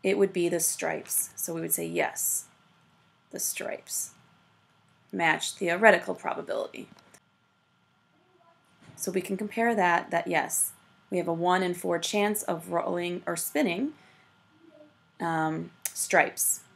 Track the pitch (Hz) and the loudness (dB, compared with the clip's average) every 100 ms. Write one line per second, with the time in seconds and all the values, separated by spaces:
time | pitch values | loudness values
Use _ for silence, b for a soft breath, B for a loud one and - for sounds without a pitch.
0 | 190 196 196 185 170 170 - - 170 151 | 2 4 4 4 0 2 0 0 -4 -4
1 | - - - - - 165 165 165 170 170 | -2 -4 -4 -8 -6 -6 -2 -2 -2 -2
2 | 147 - - - - _ _ _ _ _ | -2 -2 -2 -4 -6 _ _ _ _ _
3 | _ _ _ - - - - - - - | _ _ _ -6 -6 -4 -6 -8 -8 -8
4 | - - _ _ _ _ _ _ _ _ | -8 -12 _ _ _ _ _ _ _ _
5 | _ 190 165 160 - - 180 175 220 180 | _ 0 2 2 -2 -4 -2 6 8 8
6 | - - - - - - - - - - | 2 -4 -4 -4 -4 -4 -4 -10 -16 -18
7 | - - _ _ _ _ _ _ _ _ | -20 -20 _ _ _ _ _ _ _ _
8 | _ _ _ _ _ _ _ _ - - | _ _ _ _ _ _ _ _ -20 -10
9 | - 185 185 190 208 226 233 214 175 170 | -4 -4 -4 -6 -4 0 2 4 4 4
10 | - 170 - 165 - - - - _ _ | 2 -4 0 0 0 -2 -2 -4 _ _
11 | _ 185 175 165 175 185 185 175 175 170 | _ -2 0 0 4 4 2 -2 -2 -2
12 | - 208 208 208 - 165 170 170 185 175 | 0 2 2 0 -4 -6 -2 -2 0 -2
13 | 175 175 - 165 - 294 240 170 285 b | -2 -4 -4 -4 -2 0 0 0 -4 b
14 | b b b b _ _ - - - _ | b b b b _ _ -20 -20 -20 _
15 | _ _ 170 165 160 160 170 - - - | _ _ -2 0 0 -2 -8 -10 -10 -6
16 | - 175 - - - - - | 2 4 4 0 -4 -4 -8